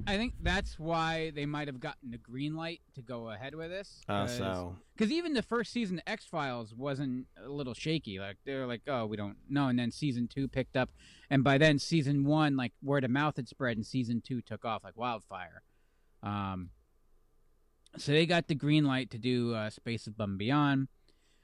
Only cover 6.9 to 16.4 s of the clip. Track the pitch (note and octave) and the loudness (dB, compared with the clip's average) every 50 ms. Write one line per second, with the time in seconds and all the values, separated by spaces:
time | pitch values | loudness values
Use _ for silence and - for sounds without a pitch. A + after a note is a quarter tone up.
6.9 | C#3 C#3 D3 C3 B2 B2+ B2+ - - E2+ G#2 C3 C#3+ D3 C#3 B2+ A2+ - - D#3 | -2 0 -2 -2 -2 -4 -6 -10 -14 -16 -12 -8 -6 -6 -6 -6 -6 -4 -2 0
7.9 | E3 D3+ - A2 F#2+ F#2+ G2 G2+ G2 - - C#3 C3+ C3+ C3 B2 A#2+ A2 - D3 | 0 0 -2 -4 -6 -6 -6 -8 -10 -10 -8 -6 -4 -4 -4 -4 -4 -6 -4 -2
8.9 | C#3 A#2+ A2+ G#2+ A2 G#2 G#2 G2+ - - - - C#3 C#3+ C#3 C3 B2 B2 A#2+ A2+ | -2 0 0 -2 -2 -4 -4 -6 -8 -10 -6 -2 0 2 4 4 4 2 2 0
9.9 | - - D3+ C#3+ A#2 B2 A#2+ - - C3+ C#3 B2+ - C3 B2 - - C3 B2+ - | -2 0 0 0 0 0 -2 -2 -2 -4 -4 -2 -2 -2 -2 0 0 0 0 0
10.9 | - - - - - - - - C#3+ C3+ A#2+ C#3 C3+ C3+ D#3 D#3 D3 C3+ - - | -4 -12 -20 -20 -20 -14 -2 2 4 6 6 6 8 8 8 6 6 4 2 2
11.9 | E3+ E3 B2 C#3 C#3+ C#3 C#3 C#3+ D3+ D#3 D#3 D3 C#3 C3 B2 A2+ - _ C#3+ C3+ | 2 2 4 4 4 4 4 4 6 4 4 4 2 2 0 -2 -6 _ -2 0
12.9 | C#3+ C#3+ C3 A#2 B2 C#3+ D3+ D3+ - D3 B2 - - - C3+ A#2+ A2 G#2+ G#2+ - | 2 2 2 2 2 2 2 0 0 -4 -6 -8 -6 -2 0 0 0 0 -2 -2
13.9 | - C3 A#2 A2+ A#2+ A2 - - C3 A#2 - - A2 G2+ - A#2 G#2+ F#2+ - G2 | 0 0 0 0 0 -2 -2 -4 -6 -6 -6 -8 -8 -6 -4 -4 -4 -4 -6 -10
14.9 | - A2+ A#2+ B2 A#2 G#2 - - G2 F#2 F2+ E2 - - - _ _ _ _ _ | -8 -4 -4 -4 -4 -4 -6 -10 -10 -10 -10 -12 -16 -20 -20 _ _ _ _ _
15.9 | _ _ _ _ _ _ - G2+ G#2 G2+ | _ _ _ _ _ _ -6 -4 -2 -2